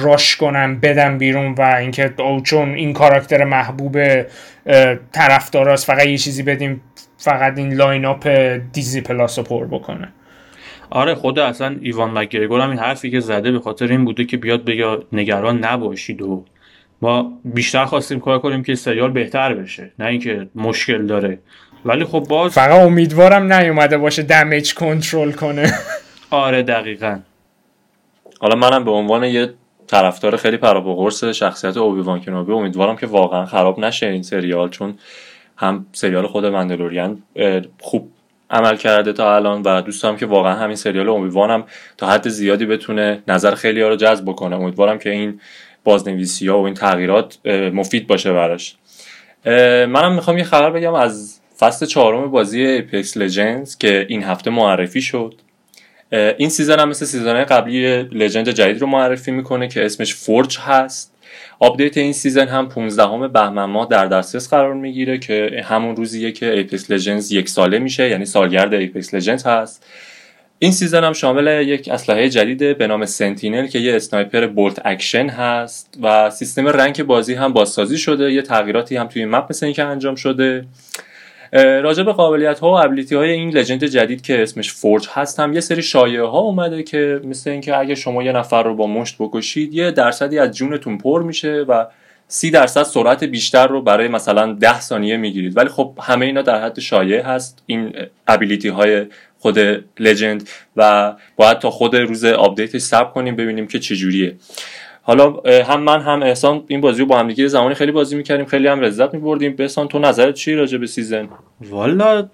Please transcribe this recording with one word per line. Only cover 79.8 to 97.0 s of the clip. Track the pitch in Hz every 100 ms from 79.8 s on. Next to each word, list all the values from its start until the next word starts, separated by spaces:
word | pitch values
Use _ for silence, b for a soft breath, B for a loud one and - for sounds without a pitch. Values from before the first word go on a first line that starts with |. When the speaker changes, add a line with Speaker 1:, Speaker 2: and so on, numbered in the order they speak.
Speaker 3:
انجام | 143 139 135
شده. | 131 135 131 131 127 127 B B B B B B B B
اه، | 135 135 135
راجع | 151 160
به | 196
قابلیت‌ها | 190 165 151 151 147 170
و | 185
ابیلیتی‌های | 139 135 131 143 160
این | 165 165
لجند | 151 117 131
جدید | 143 127 113 127
که | - 123
اسمش | 110 117 104
فورج | - 107 107 -
هست | 139 143 -
هم | 147
یه | 160
سری | 165 170
شایعه‌ها | 160 135 120 120 117 139
اومده | 214 185 170 160
که | 156 151 147 143
مثل | 135 131 147
اینکه | 143 139 139
اگه | 135
شما | 135 131 123
یه | 127
نفر | 127 120 117
رو | 113
با | 107 104
مشت | 110 117 -
بکشید، | 110 113 - 151 151
یه | 160 175
درصدی | 156 120 123 143 151
از | 127 104
جونتون | 135 147 117 101
پر | 131 165
می‌شه | 170 160 151 147 135
و | 113 113 b b b b
سی | - -
درصد | 156 127 143
سرعت | 147 135 117 139
بیشتر | 151 120 - 127 131
رو | 135
برای | 117 104 117
مثلاً | 113 110 104 110
ده | 104 110 -
ثانیه | - 110 104 113
می‌گیرید. | 107 98 92 101
ولی | 123
خب | - 135 -
همه | - 123 131
اینا | 139
در | 131 110
حد | 113 123
شایعه | - 104